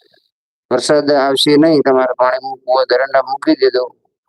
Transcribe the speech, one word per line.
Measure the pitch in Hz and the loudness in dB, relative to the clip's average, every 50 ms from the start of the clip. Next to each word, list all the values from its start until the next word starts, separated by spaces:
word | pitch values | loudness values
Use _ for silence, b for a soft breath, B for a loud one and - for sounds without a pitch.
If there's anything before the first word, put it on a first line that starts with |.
| _ _ _ _ _ _ _ _ _ _ _ _ _ _ | _ _ _ _ _ _ _ _ _ _ _ _ _ _
વરસાદ | - 123 - - 151 147 143 139 | -4 -4 0 0 0 0 2 0
આવશે | 147 143 135 139 139 131 - 151 147 147 | 0 0 0 0 -2 0 0 2 4 4
નહીં, | 156 165 160 143 | 4 4 2 2
તમારે | 135 139 135 131 127 127 123 - | 2 2 0 0 0 -2 -2 -2
પાણી | 127 127 127 131 127 - | -2 -2 -2 -4 -8 -10
મૂકવું | - - _ - 127 | -12 -12 _ -2 0
હોય | 131 127 - | 0 0 0
તો | 123 | 0
એરંડા | 123 131 135 - 135 | 0 0 0 0 -2
મૂકી | 127 131 131 - - 156 156 | -2 -2 -6 -4 -2 -2 0
દેજો. | - 131 131 123 123 127 123 - _ _ _ _ _ _ | 2 2 0 0 0 -4 -6 -10 _ _ _ _ _ _